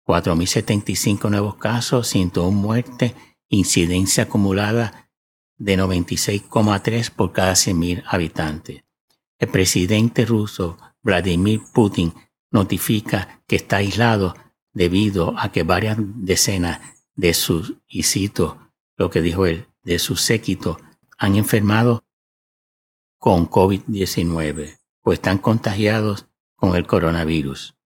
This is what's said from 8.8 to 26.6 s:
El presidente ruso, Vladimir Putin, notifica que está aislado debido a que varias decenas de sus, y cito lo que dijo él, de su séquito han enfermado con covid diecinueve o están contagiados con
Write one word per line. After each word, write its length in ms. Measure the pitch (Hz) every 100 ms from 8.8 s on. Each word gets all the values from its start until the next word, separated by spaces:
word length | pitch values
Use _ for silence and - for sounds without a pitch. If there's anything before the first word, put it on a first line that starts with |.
| _ _ _ _ _ -
El 100 | 110
presidente 760 | 98 92 - 87 107 117 120
ruso, 540 | 110 110 104 - 87 85 - _
Vladimir 600 | 113 90 90 85 101 110 -
Putin, 400 | - 101 98 82 - _ _ -
notifica 880 | - 95 95 - 110 - 101 92 - -
que 80 | -
está 220 | - 101
aislado 580 | 101 95 117 107 90 - - _ _
debido 680 | - 87 92 104 95 82 -
a 140 | 95
que 100 | 95
varias 320 | 82 90 107 107
decenas 840 | 101 110 95 87 - 98 87 78 - - _ -
de 180 | 87
sus, 420 | 82 - 85 - - _
y 160 | -
cito 680 | - 104 98 - 80 - - _ _ -
lo 120 | 90
que 120 | 87
dijo 240 | 85 87 92
él, 220 | 82 - _
de 160 | - 87
su 180 | - 92
séquito 600 | - 110 - - 87 80 - _ _ -
han 200 | 104 101
enfermado 680 | 107 110 101 110 120 117 _ _ _ _ _ _ _ _ _ _ _ _
con 280 | 120 90 82
covid 380 | 110 95 95 -
diecinueve 920 | 101 92 - 85 82 78 76 76 - _ _
o 120 | -
están 240 | 85 - 98
contagiados 880 | - 110 107 98 104 110 107 101 - _ _
con 200 | -